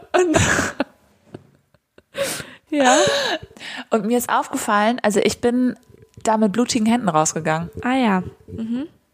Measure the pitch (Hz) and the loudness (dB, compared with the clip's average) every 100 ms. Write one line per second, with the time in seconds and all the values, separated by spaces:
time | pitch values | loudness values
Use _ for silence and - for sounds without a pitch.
0 | - 359 359 311 - - - - - _ | -2 0 2 2 2 0 -4 -6 -10 _
1 | _ _ _ - _ _ _ _ _ _ | _ _ _ -20 _ _ _ _ _ _
2 | _ - 554 - - - - 294 254 262 | _ -8 -6 -8 -12 -18 -4 2 4 4
3 | - 571 508 339 - - - - - 226 | 4 0 -2 -6 -10 -18 -16 -14 -2 -2
4 | 202 247 - 233 294 262 - 208 214 247 | 0 -2 0 -2 -2 -6 0 2 2 0
5 | 208 202 - - 240 247 254 - _ - | 0 2 0 0 0 0 0 -4 _ -20
6 | _ - - 220 214 220 240 247 214 240 | _ -6 0 2 2 2 0 2 2 2
7 | 214 156 156 170 160 160 170 - 240 262 | 2 2 2 -2 -2 -2 -4 -6 -2 0
8 | 240 185 180 - - 180 226 240 311 _ | 2 0 -2 -12 -16 -10 -8 -8 -8 _
9 | _ | _